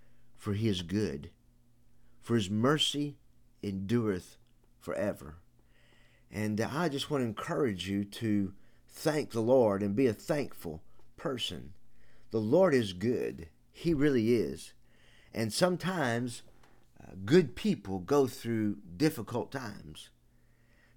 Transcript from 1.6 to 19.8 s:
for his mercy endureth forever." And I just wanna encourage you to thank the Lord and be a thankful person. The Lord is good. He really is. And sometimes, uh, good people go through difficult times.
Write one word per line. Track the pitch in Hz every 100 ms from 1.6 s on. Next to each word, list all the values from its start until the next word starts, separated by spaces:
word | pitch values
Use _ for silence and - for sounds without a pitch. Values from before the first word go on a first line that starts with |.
| - - - - - -
for | -
his | 117 95
mercy | 107 127 156 - 143 147 - - - - -
endureth | 98 95 95 120 110 90 - - _ _ _ _
forever." | - 71 101 76 69 80 _ _ _ _ _ _ - _ -
And | 101 107 104
I | 110 143 170
just | 135 -
wanna | 143 117
encourage | 104 - 160 131 90 95
you | 98 101
to | - 113 104 92 - - - -
thank | - 160 147 101
the | 113
Lord | 113 131 110 98
and | 101 107
be | 127
a |
thankful | 104 - 147 120 - 85 78 - - - -
person. | 160 123 - 73 71 - - - - - -
The | 113
Lord | 107 165 -
is | 131 104
good. | 90 117 98 58 67 80 _ _
He | - 170
really | 143 147 127 110 117
is. | 73 78 - - - - - - -
And | - 110
sometimes, | - 180 180 185 180 123 117 123 - - - - - - -
uh, | - 95
good | 98 175 135 -
people | 214 - 95 95
go | 87 143 127
through | - 117 113 104 - 87 87
difficult | 151 139 101 117 -
times. | 139 110 98